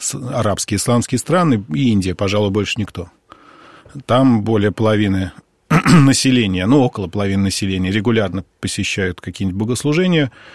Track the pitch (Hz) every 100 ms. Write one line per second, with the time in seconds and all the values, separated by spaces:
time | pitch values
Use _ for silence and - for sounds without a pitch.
0 | - - 123 131 104 90 - 101 - 120
1 | - 123 - 175 170 113 107 147 127 104
2 | 92 85 98 104 104 101 95 - 98 -
3 | - _ _ - - - - - - -
4 | - 120 135 113 104 110 101 92 110 107
5 | 104 95 90 - _ _ - 156 - 139
6 | 135 131 135 127 104 92 95 143 123 -
7 | 90 101 98 98 98 - 98 95 92 107
8 | 110 110 98 95 - _ 101 - 95 -
9 | 92 87 - - 95 92 110 123 147 151
10 | 185 165 135 - -